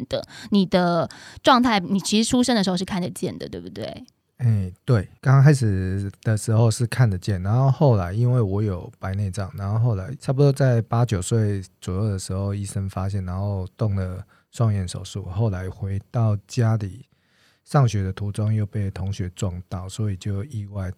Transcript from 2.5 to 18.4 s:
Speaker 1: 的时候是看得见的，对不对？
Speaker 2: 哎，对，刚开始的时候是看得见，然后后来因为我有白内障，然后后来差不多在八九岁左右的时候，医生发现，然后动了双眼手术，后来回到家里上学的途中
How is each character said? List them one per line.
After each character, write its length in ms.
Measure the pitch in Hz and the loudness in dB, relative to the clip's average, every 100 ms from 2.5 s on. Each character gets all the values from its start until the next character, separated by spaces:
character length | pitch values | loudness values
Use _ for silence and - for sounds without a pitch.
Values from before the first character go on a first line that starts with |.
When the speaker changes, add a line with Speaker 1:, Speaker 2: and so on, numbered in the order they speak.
Speaker 1:
的 80 | 233 | 2
时 60 | 190 | 2
候 80 | 180 | -2
是 80 | |
看 160 | 185 185 | -2 -4
得 80 | 180 | -4
见 300 | 185 165 80 | -6 -6 -6
的， 100 | - | -10
对 120 | 90 | -10
不 80 | 87 | -12
对？ 340 | - - - 262 _ _ - | -10 -10 -12 -18 _ _ -2
Speaker 2:
哎， 340 | 120 107 92 - | 0 2 -2 -6
对， 240 | - 113 - - | 0 0 0 -4
刚 200 | 135 135 | 4 6
开 140 | 139 | 6
始 560 | 135 110 95 92 98 101 - | 6 2 0 0 -2 -6 -4
的 120 | 117 107 | -2 0
时 140 | - | 2
候 180 | 110 117 | 4 4
是 160 | - 117 | 2 -2
看 200 | - 117 | 2 2
得 80 | 90 | 2
见， 240 | - 92 | -2 -2
然 100 | 95 | 0
后 160 | 120 135 | 2 2
后 240 | 131 147 | 4 4
来 180 | 107 87 | 4 2
因 200 | 104 123 | 0 2
为 80 | 127 | 2
我 200 | 101 101 | 2 0
有 300 | 107 87 - - | -2 -4 -8 -10
白 160 | 95 | -6
内 160 | 95 101 | -4 -4
障， 180 | 90 95 98 | -4 -8 -6
然 140 | 98 | -2
后 80 | 110 | 2
后 160 | 120 | 2
来 180 | 98 92 - | 0 -4 -6
差 140 | - | -2
不 100 | 131 | 4
多 100 | 143 | 4
在 300 | 135 131 117 | 4 2 2
八 220 | 104 117 | 2 0
九 180 | 120 95 | 2 0
岁 400 | - 113 104 98 92 _ | 0 0 0 -2 -8 _
左 140 | - | -6
右 140 | 92 110 | -2 -2
的 100 | 95 | -2
时 140 | - | -4
候， 200 | 95 98 | -4 -2
医 120 | 101 | -4
生 260 | 98 101 95 | -4 -4 -4
发 180 | 95 95 | -4 -4
现， 160 | 101 | -4
然 140 | 90 92 | -4 -4
后 260 | 101 98 92 - | -2 -4 -6 -4
动 180 | 110 | -2
了 260 | 98 92 92 - _ _ | 0 -4 -8 -14 _ _
双 240 | - 113 | 0 2
眼 140 | 101 87 | 2 -2
手 160 | 95 | -8
术， 200 | 95 104 92 | -10 -10 -6
后 240 | 92 117 | -2 0
来 200 | 92 92 | -2 -6
回 300 | - 98 98 - | -8 -6 -6 -4
到 260 | 123 110 101 - | 0 2 0 -2
家 260 | - 113 110 | 0 2 2
里 300 | 98 113 - _ _ _ _ _ | -2 -10 -18 _ _ _ _ _
上 240 | _ 147 123 | _ 2 4
学 140 | 104 | 2
的 100 | 95 | -2
途 200 | - 104 | -4 -6
中 200 | 104 | -2